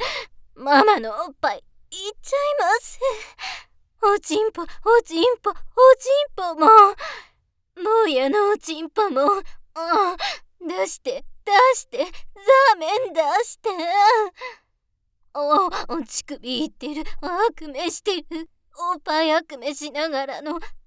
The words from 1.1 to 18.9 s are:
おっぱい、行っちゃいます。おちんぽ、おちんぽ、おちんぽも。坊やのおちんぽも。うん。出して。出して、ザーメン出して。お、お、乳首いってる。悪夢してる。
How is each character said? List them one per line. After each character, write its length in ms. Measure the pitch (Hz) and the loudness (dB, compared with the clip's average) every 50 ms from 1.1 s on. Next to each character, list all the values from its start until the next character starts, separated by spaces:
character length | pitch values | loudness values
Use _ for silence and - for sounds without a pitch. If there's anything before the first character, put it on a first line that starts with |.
| 208 240 339 | -8 -10 -10
お 60 | 339 | -10
っ 20 | 277 _ | -10 _
ぱ 120 | - - 202 | -4 -4 -4
い、 100 | - - _ _ - - - | -4 -12 _ _ -20 -20 -18
行 260 | - 381 381 415 427 | -14 -12 -10 -10 -12
っ 40 | - | -12
ち 120 | - - 539 | -10 -4 -4
ゃ 20 | 554 | -2
い 340 | 571 587 587 571 539 349 | -2 -2 -2 -2 0 0
ま 40 | 415 480 | 0 -2
す。 200 | - - - - 494 539 440 427 - - - - - - - - - _ _ _ _ _ _ - - | -2 -6 -10 -4 -4 -4 -4 -6 -10 -18 -18 -14 -12 -12 -12 -14 -16 _ _ _ _ _ _ -2 0
お 160 | 403 403 - | 0 0 0
ち 200 | - - 311 427 | -2 -4 -2 -2
ん 120 | 427 440 | -2 -2
ぽ、 100 | - - | -4 -6
お 40 | 339 - - - - 427 453 480 466 | -12 -10 -10 -6 0 4 4 4 4
ち 160 | - 330 330 | 2 -2 0
ん 180 | 330 494 494 - | 0 0 0 0
ぽ、 100 | - 415 | -4 -6
お 40 | - | -6
ち 20 | |
ん 80 | - - - - - 508 523 523 523 - 508 539 571 587 571 - | -6 -10 -6 2 6 8 8 8 8 4 0 0 0 0 -2 -6
ぽ 200 | - 370 349 320 | -8 -8 -6 -2
も。 120 | 302 311 320 440 440 403 392 403 - - - - - - _ _ _ _ _ _ _ _ _ _ | 2 6 10 10 10 10 8 6 0 -12 -14 -14 -16 -18 _ _ _ _ _ _ _ _ _ _
坊 320 | - 349 415 440 453 453 339 | -8 -4 0 2 2 2 2
や 220 | 285 254 269 277 | 0 0 0 0
の 220 | 277 415 403 403 | 0 0 0 0
お 60 | 415 - | 0 -2
ち 220 | - - 320 302 | -4 -10 -10 -10
ん 100 | 320 302 | -10 -10
ぽ 200 | - - 427 392 | -4 -2 -2 0
も。 140 | 277 262 285 349 403 | 0 0 0 0 0
う 60 | 392 | 0
ん。 40 | 403 - - - - _ - 320 330 339 349 440 392 349 370 381 - 807 - - - _ _ _ 359 320 | -4 -12 -14 -16 -18 _ -12 -10 -4 -2 0 0 0 0 -2 -6 -8 -8 -8 -10 -14 _ _ _ -10 -8
出 200 | 349 370 381 - | -4 -4 -4 -4
し 140 | - - | -6 -8
て。 240 | - - - - - - - - - - | -8 -8 -8 -8 -10 -14 -16 -12 -4 2
出 60 | 403 392 508 523 508 - | 4 6 6 6 4 0
し 80 | - _ | -4 _
て、 100 | - - | -6 -6
ザ 60 | 302 359 - - - - - 403 392 403 539 523 539 523 415 | -6 -6 -6 -12 -14 -14 -16 -6 2 4 6 6 6 4 4
ー 20 | 349 | 2
メ 100 | 311 320 403 480 523 392 | 0 -4 -4 -2 -4 -4
ン 40 | 320 | -2
出 80 | 320 311 285 320 403 480 | -2 -2 0 0 0 -2
し 120 | - - - | -2 -8 -8
て。 100 | - 440 381 349 320 339 359 415 403 427 480 440 427 370 - - 508 508 453 _ _ _ _ _ _ _ _ _ _ _ _ _ _ _ - | -6 -6 -4 -4 -4 -2 2 4 4 6 6 4 2 -2 -6 -12 -16 -16 -16 _ _ _ _ _ _ _ _ _ _ _ _ _ _ _ -8
お、 340 | 285 294 285 302 349 381 359 339 - - - 240 | -4 0 2 2 2 2 0 -2 -6 -8 -6 -6
お、 80 | 330 262 | -8 -8
乳 220 | - - - - | -6 -8 -10 -8
首 400 | - 285 - - 247 254 240 302 | -10 -14 -14 -10 -8 -6 -4 -6
い 20 | 311 | -6
っ 40 | |
て 220 | _ - - 302 294 | _ -10 -12 -10 -8
る。 100 | 294 311 - - - | -8 -6 -6 -6 -6
悪 400 | - 370 349 370 427 466 - - | -6 -6 -2 0 0 -2 -2 -4
夢 280 | 320 302 277 262 349 330 | -14 -12 -10 -8 -6 -6
し 140 | - - - | -6 -6 -4
て 140 | 415 381 349 | -4 -4 -4
る。 80 | - - 330 311 330 - _ _ _ _ _ - 339 349 | -6 -10 -12 -12 -12 -12 _ _ _ _ _ -8 -6 -6